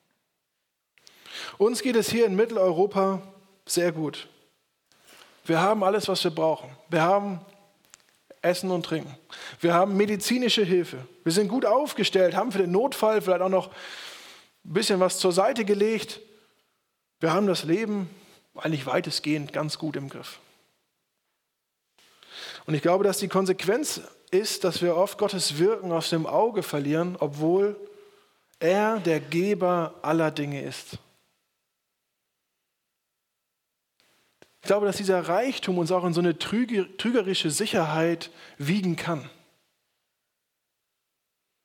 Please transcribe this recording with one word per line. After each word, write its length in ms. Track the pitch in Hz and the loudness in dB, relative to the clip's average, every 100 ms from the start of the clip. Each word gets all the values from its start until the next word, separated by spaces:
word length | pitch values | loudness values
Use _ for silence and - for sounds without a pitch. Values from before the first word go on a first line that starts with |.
| _ _ _ _ _ _ _ _ _ _ - _ - - - - | _ _ _ _ _ _ _ _ _ _ -20 _ -18 -14 -8 2
Uns 220 | 208 247 | 2 2
geht 160 | 262 226 | 2 2
es 140 | - | 2
hier 160 | 226 226 | 2 2
in 80 | |
Mitteleuropa 880 | 190 226 220 185 165 196 196 190 190 - - _ _ - | 4 2 4 2 4 2 2 0 -2 -8 -20 _ _ -4
sehr 260 | 175 175 | 0 0
gut. 360 | 156 147 - - _ _ _ _ _ _ _ _ - - _ | 0 -6 -8 -14 _ _ _ _ _ _ _ _ -20 -20 _
Wir 160 | - 165 | 0 2
haben 220 | 190 214 | 2 2
alles, 240 | 190 208 196 | 2 0 0
was 160 | 180 | -2
wir 80 | 180 | -2
brauchen. 400 | 156 160 147 135 135 - | 0 0 -2 -6 -20 -4
Wir 120 | 165 | 0
haben 380 | 170 202 202 180 - - _ _ _ - _ _ _ - | 4 2 0 -8 -12 -20 _ _ _ -20 _ _ _ -4
Essen 280 | 170 180 190 | 0 0 0
und 160 | 180 147 | -2 -2
Trinken. 280 | 160 143 135 - - - - | -6 -6 -16 -20 -18 -18 -2
Wir 140 | 170 | 2
haben 220 | 170 196 196 | 4 4 2
medizinische 640 | 208 208 - 247 247 - | 2 0 0 0 2 2
Hilfe. 440 | 185 180 165 131 131 - | 2 2 0 -8 -16 -6
Wir 80 | 165 | -2
sind 160 | 170 202 | 2 2
gut 180 | 247 233 | 2 2
aufgestellt, 680 | 247 294 - 190 190 180 185 | 2 2 -2 2 4 4 2
haben 160 | 233 | -2
für 60 | 196 | 0
den 120 | 175 | 2
Notfall 500 | 185 269 - 220 214 | 2 0 2 2 2
vielleicht 220 | 185 175 | 2 0
auch 60 | 185 | 2
noch 200 | 185 - | 0 -2
ein 1040 | - - - - - - - _ _ - | -10 -16 -16 -16 -18 -20 -20 _ _ -4
bisschen 280 | 175 214 190 | -2 2 2
was 180 | 185 - | 2 2
zur 140 | 190 | 0
Seite 320 | 175 214 233 | 4 2 2
gelegt. 560 | 202 202 214 220 - - - _ _ _ _ _ _ _ _ - | 0 2 2 0 -6 -14 -20 _ _ _ _ _ _ _ _ -4
Wir 140 | 160 | -2
haben 140 | 175 208 | 2 0
das 180 | 170 | 0
Leben 440 | 147 180 220 208 175 - - - _ | 0 -2 -2 -4 -6 -12 -20 -20 _
eigentlich 320 | - 156 151 135 | -8 -4 -4 -2
weitestgehend 680 | 143 170 - 147 151 143 | -4 -2 -4 -2 -4 -4
ganz 240 | 147 151 - | -6 -6 -6
gut 200 | 156 143 | -8 -8
im 120 | 139 | -10
Griff. 300 | - - - _ _ _ _ _ _ _ _ _ _ _ _ _ _ _ _ _ _ - - - - - | -14 -16 -20 _ _ _ _ _ _ _ _ _ _ _ _ _ _ _ _ _ _ -20 -18 -16 -12 -4
Und 80 | |
ich 80 | 151 | 0
glaube, 220 | 165 185 | 2 4
dass 140 | 202 190 | 2 0
die 100 | 190 | -2
Konsequenz 720 | 190 190 185 165 240 302 - - - - | 0 0 0 0 0 -2 -8 -12 -20 -2
ist, 340 | 180 214 - | 0 0 -2
dass 180 | 185 - | -2 0
wir 140 | 175 165 | 0 2
oft 220 | 196 - | 0 0
Gottes 400 | 208 190 - 147 | -2 0 -2 2
Wirken 340 | 190 220 185 | 2 2 -2
aus 180 | 165 - | -2 0
dem 160 | 165 156 | -2 0
Auge 360 | 156 226 208 | 2 2 0
verlieren, 540 | 156 147 143 156 175 180 | -4 -4 0 0 -2 -2
obwohl 580 | 151 143 160 185 202 202 - - - _ _ _ _ - | -4 -2 0 2 0 -2 -14 -20 -20 _ _ _ _ -2
er 400 | 165 196 214 226 | 2 2 2 0
der 200 | 170 156 | 0 0
Geber 760 | 139 170 196 196 180 175 160 - | 0 -2 0 0 2 0 -2 -6
aller 280 | 139 165 156 | -2 2 0
Dinge 320 | 151 143 143 | -2 -6 -6
ist. 360 | 135 - - - _ _ _ _ _ _ _ _ _ _ _ _ _ _ _ _ _ _ _ _ _ _ _ _ _ _ _ _ _ _ _ _ _ _ - _ | -8 -12 -14 -18 _ _ _ _ _ _ _ _ _ _ _ _ _ _ _ _ _ _ _ _ _ _ _ _ _ _ _ _ _ _ _ _ _ _ -20 _
Ich 40 | - | 0
glaube, 200 | 202 202 | 2 2
dass 120 | 190 | 0
dieser 280 | 190 180 160 | 0 0 2
Reichtum 520 | 180 262 - - 180 | 0 0 -2 -2 -2
uns 120 | 160 | 0
auch 140 | 180 | 0
in 80 | 175 | 0
so 80 | 165 | 0
eine 180 | 180 160 | 0 0
trüge-, 580 | - 214 240 220 180 - | -2 -2 0 -2 -4 -4
trügerische 540 | 220 240 190 180 165 | 0 0 0 -2 -2
Sicherheit 800 | 143 214 214 156 160 165 165 - - - - | -2 -2 0 0 2 0 0 -6 -18 -20 -8
wiegen 380 | 143 202 185 160 | -2 0 0 -2
kann. 320 | 175 156 131 - _ _ _ _ _ _ _ _ _ _ _ _ _ _ _ _ _ _ _ _ _ _ | -4 -6 -8 -20 _ _ _ _ _ _ _ _ _ _ _ _ _ _ _ _ _ _ _ _ _ _